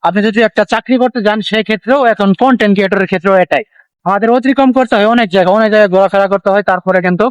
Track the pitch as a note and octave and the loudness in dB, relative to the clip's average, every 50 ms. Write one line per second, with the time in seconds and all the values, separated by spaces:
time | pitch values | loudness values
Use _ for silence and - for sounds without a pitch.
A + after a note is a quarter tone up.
0 | - E3+ F3 G#3 G3+ A3 G3+ G#3+ A#3 G#3+ _ - G#3 - - A3 - - B3+ B3+ | -4 -2 -2 -2 -2 -2 0 -2 -2 -2 _ -4 -4 -2 -2 -6 -2 -2 -2 0
1 | B3 B3 A#3 B3 G3+ G#3 G#3 A3 G3+ - G3+ A3 G#3+ - G#3+ G3+ _ G#3 B3+ D4 | 0 -2 -2 -2 -2 -2 -2 -2 -4 -4 -4 -4 -2 -2 -4 -6 _ -2 -2 0
2 | C4+ A#3 G#3+ - G#3 G3 F#3+ - A#3+ C4 C4 G#3+ A3 G#3 G3+ F#3 G3+ F#3+ F#3 G3+ | 2 0 0 0 0 -2 0 0 2 0 2 2 2 0 0 0 0 -2 0 -2
3 | F#3+ F3 - F#3 D#3+ G3 G3 F#3+ F3+ - D#3+ C#3 A2 _ _ _ _ _ _ _ | -2 -2 -4 -4 0 0 2 2 2 0 -2 -4 -4 _ _ _ _ _ _ _
4 | _ F3 F#3+ G3+ G3+ A3+ A#3 C4 A#3 C4 C#4 - C4+ C4 B3 C4 B3+ A#3 - G#3+ | _ -4 -2 -2 0 0 0 0 0 -2 0 2 2 2 2 0 0 0 0 0
5 | G3+ G#3+ A#3 A#3+ A#3 F#3+ D#3+ G3 F3+ F3+ F#3+ A3 A3+ A3 G3+ G#3+ G#3+ G3 F3 F#3+ | 2 2 2 0 -2 0 0 0 2 2 2 2 0 2 2 2 2 2 2 2
6 | G3 F#3+ - G3 G3 F#3+ F#3+ G3 _ G#3 F#3+ G3+ G3+ - F#3+ F3+ - F#3+ F#3 F#3 | 0 2 2 0 0 0 -2 -2 _ 0 -2 0 0 -2 -4 -2 -2 -2 -2 0
7 | F3+ F#3 F3+ E3 G#3 B3+ | 0 0 -2 0 -2 -4